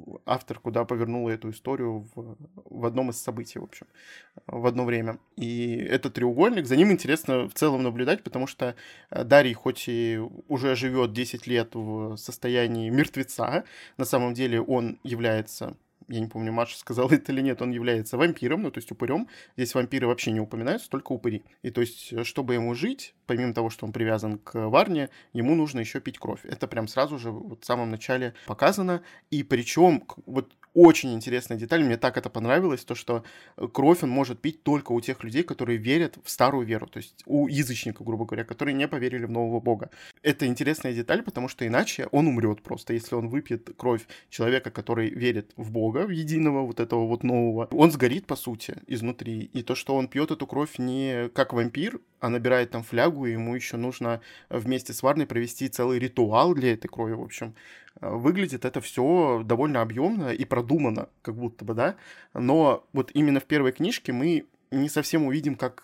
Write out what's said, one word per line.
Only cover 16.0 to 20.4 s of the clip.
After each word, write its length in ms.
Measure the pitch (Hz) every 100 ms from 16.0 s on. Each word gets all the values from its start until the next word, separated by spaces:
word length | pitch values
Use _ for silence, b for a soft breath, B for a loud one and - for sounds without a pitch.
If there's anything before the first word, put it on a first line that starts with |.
| -
я 120 | 117
не 80 | 110
помню, 240 | 110 113
Маша 260 | 113 120 -
сказала 320 | - 120 127
это 180 | 151 -
или 100 | 135
нет, 200 | 135 123
он 100 | 127
является 460 | 120 120 113 110 123
вампиром, 460 | 170 160 123 165
ну, 80 | 208
то 80 | -
есть 120 | -
упырем. 360 | 107 120 151 247 B B -
Здесь 180 | 120 131
вампиры 320 | 120 135 123
вообще 240 | 123 -
не 100 | 110